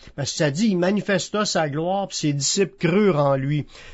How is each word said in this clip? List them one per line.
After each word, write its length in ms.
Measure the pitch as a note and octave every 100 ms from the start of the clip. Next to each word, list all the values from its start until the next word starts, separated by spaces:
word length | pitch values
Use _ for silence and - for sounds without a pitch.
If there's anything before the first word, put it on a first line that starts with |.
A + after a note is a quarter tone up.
| -
Parce 160 | - C3+
que 40 | -
ça 140 | D3+
dit, 180 | C#3 A3+
il 80 | F3+
manifesta 720 | F3 G3+ G3+ F#3+ - G#3 G#3
sa 240 | F#3 D#3
gloire, 380 | C#3 E3+ G3 F#3+
puis 100 | -
ses 140 | D3+
disciples 420 | C#3+ C#3 G3 G3 -
crurent 400 | E3 F#3 G#3 D3+
en 160 | C#3+
lui. 300 | C#3 C3+ D3+ - - -